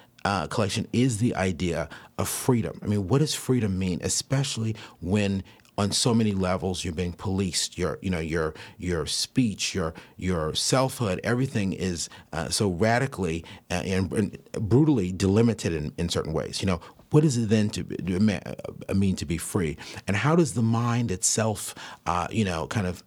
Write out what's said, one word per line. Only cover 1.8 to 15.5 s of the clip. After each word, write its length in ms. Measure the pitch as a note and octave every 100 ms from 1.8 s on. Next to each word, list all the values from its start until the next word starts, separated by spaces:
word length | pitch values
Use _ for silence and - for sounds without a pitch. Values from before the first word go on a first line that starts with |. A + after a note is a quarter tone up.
| D#2 - - -
of 120 | F#2+
freedom. 520 | - - A#2+ F#2 -
I 40 | -
mean, 200 | G#2 F#2
what 120 | C3+
does 160 | D3+
freedom 440 | - - B2+ A2 F#2
mean, 220 | F#2+ F2
especially 720 | F#2 - - C3+ C#3 - A2 G#2+ - -
when 440 | F2+ G#2 G2+ G2 - - _ -
on 160 | G2+
so 200 | - C3
many 200 | A2+ G#2+
levels 520 | G2 F#2 F#2 F#2 F2
you're 80 | F2
being 200 | E2+ F2
policed, 640 | E2+ G#2 F#2+ F#2+ - - -
your, 220 | F2 C2
you 80 | F#2+
know, 80 | F2
your, 340 | D#2+ E2 D#2 - - -
your 280 | F2 E2+ D2
speech, 680 | - - - A#2+ F#2 - F#2
your, 180 | E2 - - -
your 360 | F#2 F2 D#2
selfhood, 680 | D2 - C3 C3 - A2+ F#2
everything 500 | - A#2+ C3+ A#2 G2
is, 360 | - F#2 E2+ - - -
uh, 160 | D2+ D#2+
so 200 | - G#2
radically, 760 | E2+ A2 A#2+ C3+ - F2+ E2 - - -
uh, 40 |
and, 380 | F2+ - F#2 F2+
and 400 | - G2+ - -
brutally 580 | - G#2+ A#2 D#3 C3+ F#2
delimited 600 | F2+ G2 G2+ A#2